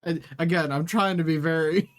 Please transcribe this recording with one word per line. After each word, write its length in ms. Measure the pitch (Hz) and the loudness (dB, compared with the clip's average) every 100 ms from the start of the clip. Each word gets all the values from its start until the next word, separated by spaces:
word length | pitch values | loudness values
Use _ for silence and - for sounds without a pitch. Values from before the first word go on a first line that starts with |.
And 200 | - 165 - - | -4 -6 -6 -4
again, 340 | 165 175 151 | 0 0 0
I'm 140 | 139 165 | -2 0
trying 320 | 220 196 180 | 0 2 0
to 60 | |
be 120 | 160 156 | 0 0
very 540 | 156 160 156 180 - | 0 0 2 2 0